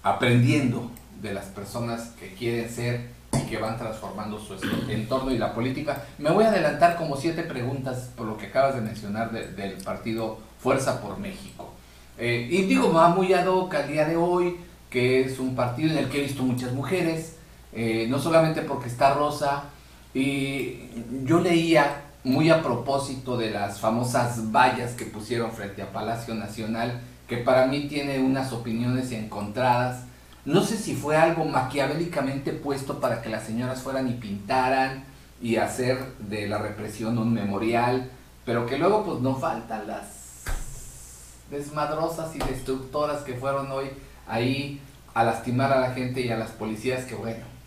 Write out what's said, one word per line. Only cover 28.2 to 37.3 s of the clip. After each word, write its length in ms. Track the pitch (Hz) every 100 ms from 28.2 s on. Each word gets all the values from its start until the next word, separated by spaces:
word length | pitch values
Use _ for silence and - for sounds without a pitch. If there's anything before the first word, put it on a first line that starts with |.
unas 320 | 131 135 131
opiniones 580 | 117 120 113 123 127 -
encontradas. 920 | 110 107 101 101 123 127 123 127 123 - - - - -
No 160 | 170
sé 160 | 214 226
si 160 | -
fue 220 | 123 143 156
algo 280 | 165 160
maquiavélicamente 1080 | 156 139 123 143 139 151 170 - 131 139 -
puesto 480 | - 139 135 - 127
para 200 | 123 113
que 80 | 113
las 160 | 107
señoras 380 | 110 113 127 127
fueran 260 | 135 131 127
y 40 |
pintaran 880 | 117 104 101 101 131 131 131 135 135 - - - -
y 140 | 117 113
hacer 420 | - - 127 131 - -
de 280 | 101 104 101
la 100 | 104
represión 600 | 104 101 107 - 110 117
un 160 | 117